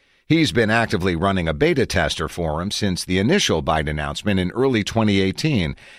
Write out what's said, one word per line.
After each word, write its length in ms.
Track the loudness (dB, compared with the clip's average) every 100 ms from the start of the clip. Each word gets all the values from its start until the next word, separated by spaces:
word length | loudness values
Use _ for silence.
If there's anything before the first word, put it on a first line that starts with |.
| _ _ 0
He's 280 | 2 2
been 160 | 2 2
actively 480 | 2 0 0 0 0
running 320 | 0 0 0
a 40 |
beta 320 | 0 0 2 0
tester 440 | 0 0 -2 -6
forum 420 | -4 -4 -4 -4
since 320 | -4 -2 -2
the 160 | -2 0
initial 420 | 2 2 2 0
Byte 280 | 0 0 0
announcement 500 | -4 -6 -4 -2 0
in 120 | 0
early 300 | 0 0 0
twenty 380 | 0 0 2 2
eighteen 560 | 0 0 -2 0 -2 -6 -14